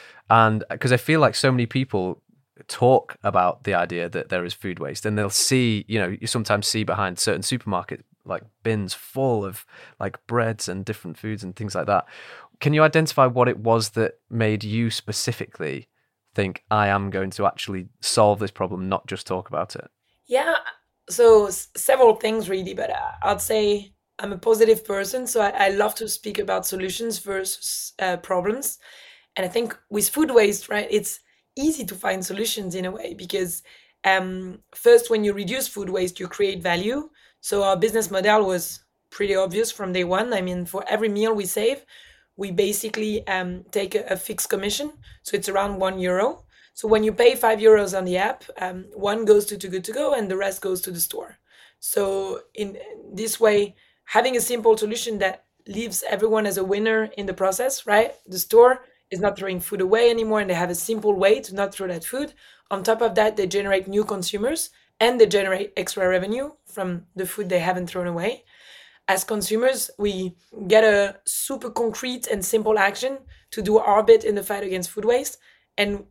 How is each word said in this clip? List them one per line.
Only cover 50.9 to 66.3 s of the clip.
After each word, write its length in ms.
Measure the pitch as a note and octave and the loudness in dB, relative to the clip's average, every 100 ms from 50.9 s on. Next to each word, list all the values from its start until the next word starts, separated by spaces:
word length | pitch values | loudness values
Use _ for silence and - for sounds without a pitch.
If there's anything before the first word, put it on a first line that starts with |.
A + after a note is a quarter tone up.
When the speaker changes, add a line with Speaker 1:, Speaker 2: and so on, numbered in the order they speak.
Speaker 2:
the 100 | E3+ | -6
store. 380 | - - - - _ _ - _ | -6 -6 -14 -18 _ _ -20 _
So 640 | - G#3 G3 G3 F#3+ - - | -4 -2 0 -2 -6 -10 -12
in 240 | - G3+ G3 - - - | -10 -10 -10 -16 -18 -14
this 280 | F#3 A3 - | -10 -8 2
way, 360 | A3 G#3 G3+ - _ _ - | 4 4 0 -6 _ _ 0
having 300 | G#3+ B3+ A#3+ | 2 2 0
a 60 | |
simple 340 | B3 A#3+ A3+ G#3+ | -2 2 4 4
solution 440 | G#3+ A3+ A#3 G#3 | 2 -4 -6 -2
that 260 | F#3+ - _ _ - | -4 -4 _ _ -12
leaves 380 | G3+ A3+ F3+ - | -8 -6 -6 -4
everyone 360 | G3 A3 A3 G#3 | -2 2 2 0
as 120 | G3 | -2
a 60 | |
winner 420 | F#3+ G3+ A3 A3 G#3+ - | -2 0 0 0 -2 -6
in 100 | G3 | -8
the 80 | |
process, 520 | F#3+ F#3+ F#3+ C4 - A#3 | -2 0 0 -2 -4 2
right? 280 | G#3 A#3 - - | 2 2 -4 -12
The 120 | F#3 | -8
store 460 | - A3+ B3 B3+ - _ _ | 4 8 8 6 -4 _ _
is 100 | F3+ | -2
not 160 | G3+ G3+ | -2 -2
throwing 240 | G3 F3+ | -6 -6
food 180 | - G3+ | -6 -2
away 300 | F#3 A3+ A#3+ | 2 4 4
anymore 320 | A3+ A3 G#3+ | 4 0 -2
and 80 | F#3+ | 0
they 60 | E3+ | -2
have 140 | F3 | -2
a 60 | F3 | -4
simple 380 | - A3 G#3 | -4 0 0
way 260 | F#3+ G3 G#3+ | 4 4 4
to 160 | - G3 | 0 -6
not 180 | G3 | -6
throw 140 | - F#3 | -4 -8
that 160 | E3 | -8
food. 300 | - B3+ D4 - - _ _ | -8 -8 -8 -12 -20 _ _
On 140 | G3 | -4
top 180 | G#3 A3+ | 0 2
of 140 | A#3 F#3+ | 2 2
that, 220 | G#3+ G#3+ | 2 0
they 100 | F#3 | -2
generate 400 | G3+ G3 F#3+ F#3+ | -2 0 0 0
new 160 | G3+ | -2
consumers 680 | G#3 G3 F3+ G3+ A#3+ D#4+ - _ _ _ | -2 -4 -4 -4 -4 -4 -8 _ _ _
and 220 | A3+ B3 | 2 6
they 60 | G#3 | 6
generate 440 | G3+ F#3+ F#3 G3+ - | 6 2 -2 -2 -6
extra 320 | - G3+ F#3 | -6 0 2
revenue 420 | F#3 G3 | 2 0